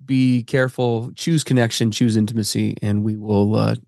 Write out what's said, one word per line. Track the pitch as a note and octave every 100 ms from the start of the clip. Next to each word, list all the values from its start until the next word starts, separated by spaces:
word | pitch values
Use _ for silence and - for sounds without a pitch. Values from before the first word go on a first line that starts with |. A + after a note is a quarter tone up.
be | C3+ C3 B2+ B2
careful, | A2+ C3+ B2+ - B2 A2+ A#2+
choose | - E3 D#3+
connection, | - B2+ A2+ - A2+
choose | - B2 A2
intimacy, | G#2+ A2+ G2+ G#2+ G#2 -
and | G#2+ G#2
we | G#2+ G#2+
will, | G#2+ G2+ G#2
uh, | A2 G#2+ A#2